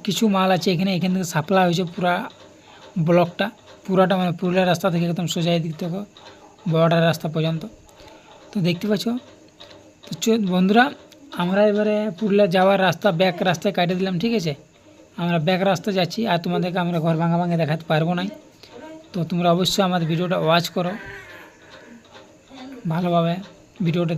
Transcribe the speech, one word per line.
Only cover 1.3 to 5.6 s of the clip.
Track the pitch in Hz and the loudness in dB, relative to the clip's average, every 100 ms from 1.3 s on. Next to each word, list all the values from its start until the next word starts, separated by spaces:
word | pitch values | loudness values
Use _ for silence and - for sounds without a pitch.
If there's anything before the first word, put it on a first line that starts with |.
সাপ্লাই | 160 147 190 180 | -2 2 4 4
হয়েছে | 170 175 | 2 -2
পুরা | - 175 180 233 - - - - - - - 160 | -2 -2 -2 -4 -12 -20 -20 -20 -20 -10 -2 2
ব্লকটা, | 175 175 - 196 - - - - | 4 2 -2 -8 -8 -20 -16 0
পুরাটা, | 190 185 190 | 2 4 2
মানে | 180 165 | 0 -2
পুরুলিয়া | 180 180 180 | 0 2 2
রাস্তা | 170 196 | 0 0
থেকে | 170 170 | 0 -2
একদম | 170 165 | -2 -4
সোজা | 185 165 | -2 0
এদিক | 170 | 0